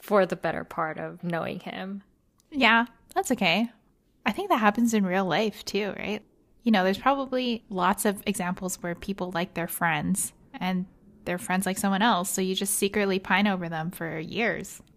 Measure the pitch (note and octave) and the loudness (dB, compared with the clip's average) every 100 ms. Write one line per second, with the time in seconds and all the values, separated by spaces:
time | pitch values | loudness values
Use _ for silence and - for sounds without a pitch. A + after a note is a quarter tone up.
0 | - G3+ F#3 F#3 E3 - E3 - D#3+ D#3 | 2 4 4 0 -2 -4 -6 -4 -4 -4
1 | D#3+ E3+ F3 E3+ - F#3 - - F#3+ G3 | -10 -8 -4 -4 -4 -6 -8 -10 -10 -10
2 | - _ _ _ _ D4 B3+ A3+ A#3+ - | -14 _ _ _ _ 2 4 4 2 -6
3 | _ - F#4+ A#3+ F#3 F3 A#3 - _ _ | _ -4 -2 0 2 2 0 -6 _ _
4 | _ _ - G#3+ G4 D4+ G#3+ G#3+ A#3 A3 | _ _ -4 -4 0 2 4 4 2 2
5 | F#3+ F3+ F#3 D#3 A3 - - G3 G#3 - | 2 2 2 2 0 -4 -6 -4 -4 -6
6 | - G#3+ - _ _ _ A#3 G#3+ F#3 G3 | -6 -8 -10 _ _ _ 2 4 4 4
7 | C4 C#4 C4 B3+ B3 A3+ - F#3+ F3+ G3+ | 2 2 0 -2 0 -2 -4 0 2 4
8 | G#3+ G3 - G3 F3+ F#3 F#3 - F3 E3+ | 2 0 -2 -2 -2 -4 -6 -6 -6 -6
9 | - G3 F3+ E3+ F3 - E3+ - F3 D3+ | -6 -4 -4 -2 -4 -4 -6 0 0 0
10 | E3+ F#3+ - - - C4+ F#3 F#3 F3+ - | 0 -2 -2 -8 -20 -6 -2 -2 -4 -12
11 | - - - F3 - F#3 G3 - G3 F#3+ | -20 -12 -6 -6 -2 0 0 0 0 2
12 | A3+ F#3+ F#3+ - F#3 F#3+ G3 - G3 G#3 | 2 2 0 -2 -2 -2 -2 0 0 2
13 | G3 F#3+ F#3+ F#3 G#3 F#3 E3+ E3 D#3+ - | 2 0 2 2 4 0 -2 -4 -6 -6
14 | E3 D#3 E3+ - A3+ E3+ - - - | -6 -6 -6 -2 -2 -2 -6 -14 -20